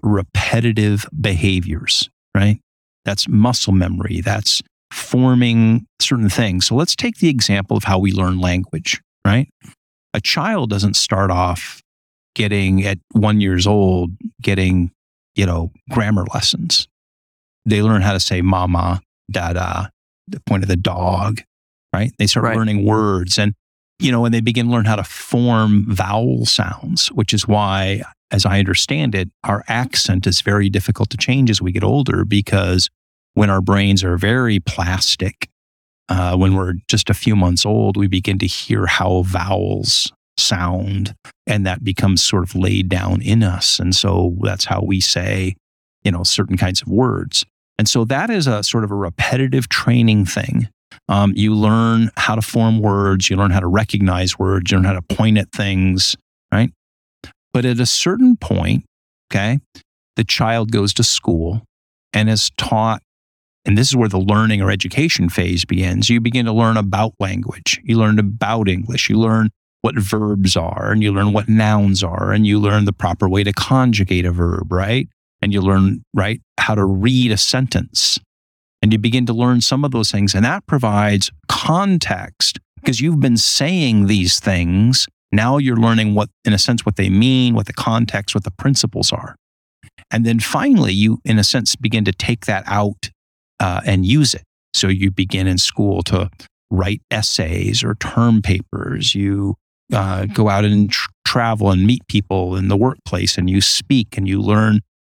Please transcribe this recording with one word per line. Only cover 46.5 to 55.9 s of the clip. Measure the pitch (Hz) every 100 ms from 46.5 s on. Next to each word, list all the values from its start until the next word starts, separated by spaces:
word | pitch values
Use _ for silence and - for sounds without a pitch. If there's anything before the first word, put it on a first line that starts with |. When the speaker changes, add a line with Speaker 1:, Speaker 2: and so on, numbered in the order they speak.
| 95
Speaker 1:
kinds | 92 92
of | -
words. | 98 127 101 90 - - _ _ -
And | 107
so | 123 113
that | 135 220
is | 214 143
a | 107
sort | 101 117
of | 107
a | 101
repetitive | 92 - - 127 135 135 123
training | - - 120 117 107 92
thing. | - 98 - 113 - _ - -
Um, | 98 101 95
you | 107 107
learn | 107 113 113 113 113 -
how | - 110
to |
form | 107 117 113 110
words, | 104 101 98 95 -
you | 95
learn | 101
how | 95
to | 87
recognize | 98 107 104 98 90 92 -
words, | 95 95 90
you | 95
learn | 95
how |
to | 92
point | - - 110 107
at | -
things, | - 101 95 95